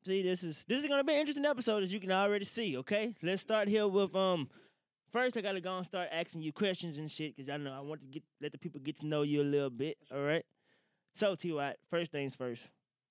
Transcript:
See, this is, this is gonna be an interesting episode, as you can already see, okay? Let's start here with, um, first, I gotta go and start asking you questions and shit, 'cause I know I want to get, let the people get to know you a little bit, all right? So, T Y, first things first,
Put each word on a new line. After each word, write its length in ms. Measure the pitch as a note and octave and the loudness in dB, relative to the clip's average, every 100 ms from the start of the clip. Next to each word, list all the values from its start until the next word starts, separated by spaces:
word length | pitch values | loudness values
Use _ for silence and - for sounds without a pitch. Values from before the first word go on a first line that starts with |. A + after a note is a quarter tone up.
See, 180 | F#3+ F#3+ | 0 2
this 180 | F3+ F3+ | 2 0
is, 220 | F3+ D3+ - | -4 -6 -2
this 100 | B3+ | -2
is 80 | D4 | 2
gonna 160 | C#4 | 2
be 80 | C#4 | 4
an 40 | D4 | 2
interesting 240 | D4+ C#4+ | 2 2
episode, 400 | C#4+ C#4 A#3 G#3+ | 0 2 2 2
as 80 | F#3 | 0
you 80 | G#3 | -2
can 140 | F#3 | 2
already 320 | F#3 G3+ G3+ | 4 4 2
see, 320 | G3+ - G#3+ C3 | -2 -2 -2 -2
okay? 380 | - G#3 A3 - | 0 0 0 -2
Let's 200 | E3 F#3+ | -2 -2
start 260 | - A3 G3+ | 2 2 4
here 180 | G#3+ | 4
with, 300 | G#3 F#3+ F#3+ | 4 4 2
um, 320 | F3+ F#3+ F3 C3 - - _ _ _ _ | 4 4 2 0 -8 -20 _ _ _ _
first, 240 | A#3 B3+ | 0 0
I 60 | A#3+ | 0
gotta 180 | G3+ F#3+ | -2 -2
go 160 | F3+ | -4
and 100 | F#3 | -4
start 220 | F3+ F#3+ F3 | -4 -4 -2
asking 320 | E3 E3+ E3 | -2 -4 -4
you 120 | D#3 | -6
questions 460 | - G3+ F3+ E3+ D3 | 0 0 0 -4 -6
and 120 | D3+ | -8
shit, 240 | - D#3 | -6 -8
'cause 140 | C3+ C3+ | -8 -8
I 80 | D3 | -6
know 160 | C#3+ | -6
I 80 | C3+ | -8
want 180 | C#3+ D3+ | -8 -10
to 80 | C3+ | -12
get, 160 | D3 - _ | -14 -14 _
let 140 | D3+ | -8
the 40 | C#3+ | -6
people 220 | E3+ C#3+ | -10 -6
get 160 | C3+ D3+ | -6 -4
to 40 | |
know 180 | D3+ D3+ | 0 2
you 180 | D3 D3 | 4 4
a 20 | |
little 260 | C#3+ D3 C#3 | 4 2 2
bit, 280 | A#2 D3+ - - | -2 -4 -6 -10
all 140 | C3+ | -4
right? 220 | C#3+ D#3+ - _ _ _ _ _ _ | 0 0 -4 _ _ _ _ _ _
So, 200 | - G#3 | -2 0
T 160 | F3 F3+ | 0 -2
Y, 240 | D3+ C#3+ - _ | -2 -4 -6 _
first 240 | E3+ E3+ | -2 -2
things 200 | D3 C#3 | -2 -4
first, 300 | - B2+ A#2 - _ _ _ _ | -4 -6 -6 -12 _ _ _ _